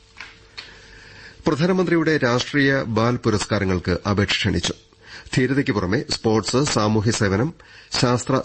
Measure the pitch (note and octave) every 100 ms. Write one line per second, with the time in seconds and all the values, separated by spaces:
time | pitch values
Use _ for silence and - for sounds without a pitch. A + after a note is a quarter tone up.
0 | _ - - - - - - - - -
1 | - - - - - C3+ F3+ F#3 E3+ E3+
2 | D#3 D3+ B2 B2 - C#3+ C#3 C3+ A#2 A2
3 | A#2 B2 A#2+ G#2 - G#2 F#2+ F2+ F2+ F2
4 | - G2+ G2+ - G2 F#2 - - - _
5 | - - - - C3 C#3 C3+ G2+ F#2 A#2
6 | - - A2+ A2 F#2+ A#2+ D3 A#2 G#2+ A2
7 | G#2 G#2+ G2+ G2 D3 - - - - -
8 | B2 B2 - C3+